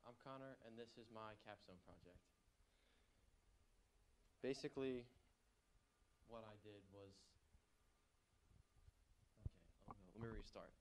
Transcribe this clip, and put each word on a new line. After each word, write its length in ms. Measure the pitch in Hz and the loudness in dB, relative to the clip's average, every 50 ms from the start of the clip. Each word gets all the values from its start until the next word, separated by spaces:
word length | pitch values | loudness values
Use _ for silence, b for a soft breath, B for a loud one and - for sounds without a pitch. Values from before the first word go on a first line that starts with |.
| - | -6
I'm 80 | 120 123 117 | -8 -8 -4
Connor, 320 | - 139 135 135 135 135 131 113 - 117 | -2 0 0 2 0 -2 -2 -4 -6 -4
and 80 | 113 | -2
this 240 | 117 117 113 - 123 | -2 -2 -2 -2 -8
is 80 | 117 113 | -8 -2
my 240 | 117 110 110 107 107 101 | 0 2 2 2 0 -2
capstone 400 | - 110 104 101 - - 92 90 | -2 -2 -4 -2 -4 -10 -10 -10
project. 400 | - - 87 85 - 87 87 90 - - - - - - - - b b b b b b b b b b b b b b - - - - - - - - - - - - - - - - - - - - - - - | -8 -10 -10 -10 -10 -12 -12 -12 -14 -16 -20 -20 -20 -20 -20 -20 b b b b b b b b b b b b b b -20 -20 -20 -20 -20 -18 -20 -20 -20 -20 -20 -20 -20 -20 -20 -20 -20 -20 -20 -20 -6 6 8
Basically, 640 | 127 135 131 - 147 - 139 135 131 127 123 120 120 - - - - - - - - - - - - - - - - - - - - - - - - | 8 8 10 6 4 6 8 8 10 8 8 4 0 -8 -18 -20 -20 -20 -20 -20 -20 -20 -20 -20 -20 -20 -20 -20 -20 -20 -20 -20 -20 -20 -20 -10 -6
what 160 | 113 113 110 | -6 -4 -4
I 80 | 107 107 104 | -6 -8 -8
did 240 | 104 107 104 101 98 95 98 | -8 -8 -8 -8 -10 -8 -8
was, 160 | 101 98 98 95 - - - - - - - - - - - - - - - - - - - - - - - - - - - - - - - - - - - - - - - - - - | -8 -8 -8 -8 -12 -16 -18 -20 -20 -20 -20 -20 -20 -20 -20 -20 -20 -20 -20 -20 -20 -20 -20 -20 -20 -20 -20 -20 -20 -20 -18 -18 -18 -18 -18 -18 -14 -14 -14 -14 -14 -18 -18 -18 -20 -18
okay, 240 | - - - - - - - - - - - - - | -20 -14 4 4 4 4 4 -14 -16 -16 -12 -6 -6
let 80 | - | -6
me, 160 | 101 92 90 - | -6 -6 -8 0
let 80 | 107 | 2
me 80 | 113 117 | 2 4
restart. 400 | 110 107 101 - - 101 87 82 - - | 4 2 2 2 0 -2 -2 -2 -6 -12